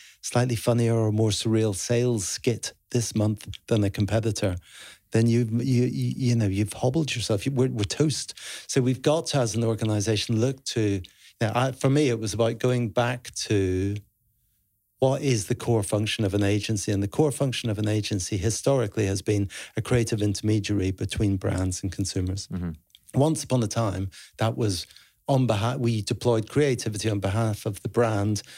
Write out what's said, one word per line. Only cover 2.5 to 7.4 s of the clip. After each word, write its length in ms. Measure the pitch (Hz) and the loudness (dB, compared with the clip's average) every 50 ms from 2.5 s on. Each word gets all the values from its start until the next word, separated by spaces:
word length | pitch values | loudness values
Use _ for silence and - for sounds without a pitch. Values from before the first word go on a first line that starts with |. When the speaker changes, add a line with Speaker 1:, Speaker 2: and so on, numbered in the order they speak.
| 113 104 - - - _ _ - | -2 -2 -4 -12 -12 _ _ -4
Speaker 1:
this 220 | - 120 113 - - | -2 -2 -2 0 0
month 320 | 110 107 107 107 - - - - - _ | 0 0 0 0 -2 -6 -14 -14 -10 _
than 160 | - 117 107 101 | 0 2 2 2
a 60 | 98 | 2
competitor, 680 | - - 104 92 104 113 110 110 98 - 107 95 87 87 - - - - - - - _ _ - | 0 0 0 0 0 0 0 0 -2 -2 -2 -2 -2 -4 -8 -14 -20 -20 -20 -20 -20 _ _ 0
then 140 | - 113 117 | 2 4 4
you've, 260 | 117 117 120 123 110 | 4 4 4 2 2
you, 340 | 113 120 123 135 127 120 123 | 0 0 0 2 2 2 2
you, 280 | 123 - 135 123 123 123 | 2 0 -2 -2 -2 -2
you 180 | - 131 120 120 | 0 2 2 2
know, 100 | 117 107 | 4 2
you've 280 | 95 95 101 104 98 - | 2 2 0 -2 -2 -2
hobbled 420 | - - 131 135 165 151 131 - | -2 0 0 2 0 0 -2 -4
yourself. 280 | 117 - - 110 92 | -4 -2 -2 -2 0